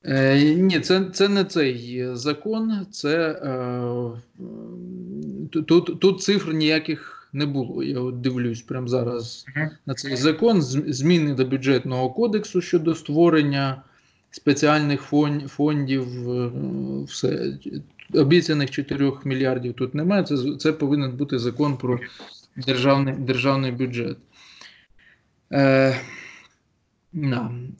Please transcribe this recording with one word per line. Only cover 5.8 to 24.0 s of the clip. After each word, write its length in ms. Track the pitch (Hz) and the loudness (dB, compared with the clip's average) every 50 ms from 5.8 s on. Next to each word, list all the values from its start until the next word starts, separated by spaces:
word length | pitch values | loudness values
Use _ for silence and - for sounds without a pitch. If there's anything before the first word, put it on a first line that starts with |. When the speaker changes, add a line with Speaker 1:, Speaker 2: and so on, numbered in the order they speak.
| 175 170 165 - | 4 2 -4 2
Speaker 1:
тут 220 | - 196 190 185 | 4 2 2 2
цифр 320 | - - 202 196 - 160 160 | 0 0 0 0 0 -2 -2
ніяких 600 | 160 156 151 156 156 156 - 156 - - - - - - _ - | 2 2 4 2 2 0 -2 -6 -6 -8 -18 -18 -20 -18 _ -4
не 120 | 139 151 | -4 -2
було. 380 | 143 139 139 123 - - 139 131 | -2 -2 -4 -4 -4 -4 -6 -4
Я 160 | 139 139 123 | -2 -2 -2
от 220 | 123 127 123 123 | -4 -4 -6 -2
дивлюсь 400 | 123 131 127 127 123 120 113 117 | -2 -2 0 0 -2 -2 -4 -6
прямо 260 | - - 127 127 127 | -8 -8 -6 -6 -2
зараз 580 | 120 123 127 117 120 123 120 117 117 - - - - 131 | 0 0 0 0 0 -4 -4 -6 -8 -14 -16 -18 -8 -4
Speaker 2:
Мгм. 140 | 143 160 151 - _ _ | -4 -4 -4 -6 _ _
Speaker 1:
на 80 | 143 135 | -8 -6
цей 220 | - - 139 135 | -6 -4 -4 -2
закон, 460 | 120 135 160 151 156 220 233 226 185 | 2 4 2 4 6 4 4 4 4
з-, 220 | 143 123 127 143 151 | 2 2 -2 -2 -2
зміни 460 | 151 139 131 135 165 180 170 156 147 135 | -2 -4 0 4 4 4 4 4 2 2
до 120 | 123 131 | 0 0
бюджетного 640 | 127 135 131 127 135 135 123 - 131 127 127 127 131 | 0 0 0 2 2 2 2 2 -2 -2 -2 -2 -2
кодексу 520 | - - 233 233 202 208 202 - - 180 | 0 0 0 0 0 -2 -4 -2 -2 -2
щодо 340 | 175 - - 170 156 165 160 | -2 2 0 2 2 0 -2
створення 880 | 160 - - 143 156 170 170 160 156 147 143 139 139 139 135 131 139 - _ _ _ _ _ _ _ _ _ | -2 -4 -2 4 6 6 6 6 6 4 4 2 0 0 -2 -4 -6 -12 _ _ _ _ _ _ _ _ _
спеціальних 840 | - - _ 143 143 143 151 147 151 151 151 147 143 135 - - 147 | -20 -2 _ 2 2 4 4 4 4 4 2 0 0 -2 -2 0 2
фон-, 340 | 147 147 147 147 147 139 | 2 2 2 0 -4 -6
фондів, 840 | 135 - - 147 151 151 147 139 131 135 135 127 123 123 123 120 123 | -8 -4 -2 0 0 0 0 0 0 -2 -2 -2 -4 -8 -8 -6 -4
е, 200 | 123 123 123 120 120 135 143 131 131 135 131 131 135 139 143 | -2 -2 -2 -4 -4 -6 -6 -6 -6 -6 -6 -6 -6 -8 -8
все. 500 | 139 - - - 131 - - - 139 - 139 - - - 147 - - _ - - - - | -8 -6 -4 -2 -2 -2 -2 -4 -6 -8 -8 -12 -10 -12 -12 -14 -14 _ -20 -14 -4 0
Обіцяних 580 | 135 135 135 165 175 165 - 156 147 139 131 | 2 4 6 6 4 4 4 0 0 0 -2
чотирьох 540 | - - 139 - - 139 139 139 131 135 - | -4 -6 -6 -4 -2 0 0 0 0 -4 -6
мільярдів 480 | 135 131 127 135 131 127 123 120 123 117 | -4 -2 0 0 0 0 -2 -4 -8 -4
тут 220 | - 131 123 - | -4 -6 -4 -2
немає, 280 | 147 156 180 202 196 151 | -2 0 2 2 2 2
це 140 | 139 147 | 0 0
з-, 200 | 135 123 143 147 143 | 0 0 -2 -4 0
це 140 | - 156 156 | 0 0 0
повинен 380 | 156 151 135 147 147 139 131 | 2 0 0 2 0 0 -2
бути 280 | 123 131 143 139 135 123 | -4 -4 -4 -2 -2 -2
закон 380 | 113 123 117 123 147 147 139 | -2 -2 -2 0 0 0 0
про 220 | 120 - 127 123 123 - - - - - - - - _ _ _ | -2 -2 -2 -2 -2 -4 -12 -18 -20 -20 -20 -20 -20 _ _ _
державний, 580 | 135 127 131 131 123 127 139 139 139 139 135 131 | -6 -2 -2 0 2 4 4 4 4 2 0 -2
державний 580 | 139 135 120 131 123 123 139 139 135 135 131 | -4 -2 -2 -2 0 2 2 2 2 0 -2
бюджет. 460 | 123 123 131 123 117 120 | -2 -4 -4 -4 -2 -4